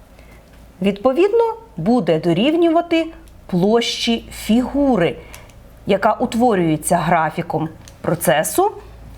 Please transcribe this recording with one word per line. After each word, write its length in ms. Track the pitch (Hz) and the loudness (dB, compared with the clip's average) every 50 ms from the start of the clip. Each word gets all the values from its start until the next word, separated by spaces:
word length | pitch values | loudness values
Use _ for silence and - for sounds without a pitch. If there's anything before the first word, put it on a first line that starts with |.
| - - - - - - - - - - - - - - - - | -20 -20 -20 -20 -20 -20 -20 -20 -20 -20 -20 -20 -20 -20 -8 -4
відповідно, 720 | 185 202 190 - - 262 262 294 359 403 427 466 466 453 453 - - - - | -2 -2 0 0 0 2 2 2 2 2 4 2 2 0 -2 -6 -12 -14 -10
буде 440 | - 156 202 247 247 175 175 165 156 | -4 0 0 0 2 2 0 0 0
дорівнювати 840 | 151 175 170 170 226 294 311 339 339 339 311 339 349 339 330 330 320 320 320 - - - - - - | 0 0 0 2 2 0 2 2 2 2 2 0 0 0 0 -2 -2 -4 -8 -16 -20 -20 -20 -20 -10
площі 840 | - - 175 175 208 226 233 226 - - - - 233 233 226 - - | -6 -2 0 2 2 2 2 0 -2 -4 -4 -2 -2 -2 -2 -4 -10
фігури, 840 | - - - - 214 240 254 - - 277 285 269 247 190 170 147 - - - - - - - - - - - - - - - | -16 -8 -2 0 0 0 0 0 0 0 2 2 2 2 2 0 -2 -6 -12 -18 -20 -20 -20 -20 -20 -20 -20 -20 -20 -8 -2
яка 260 | - 196 - - 220 | -2 0 2 2 2
утворюється 840 | 214 - 247 - - 220 240 247 208 185 170 160 156 151 - - 180 | 0 0 -2 -2 0 2 2 2 4 2 2 2 0 0 0 0 0
графіком 720 | 170 160 165 180 165 160 156 - - 160 - - 151 156 160 - - - - - - | 0 2 2 2 2 0 0 -4 -6 -6 -4 -4 -4 -4 -6 -8 -14 -20 -20 -18 -8
процесу 680 | - 170 170 160 - - 156 147 160 - - - 381 415 403 415 - - - - - - - | -4 -4 -4 0 0 2 2 2 2 0 0 0 0 0 -2 -6 -14 -20 -20 -20 -20 -14 -8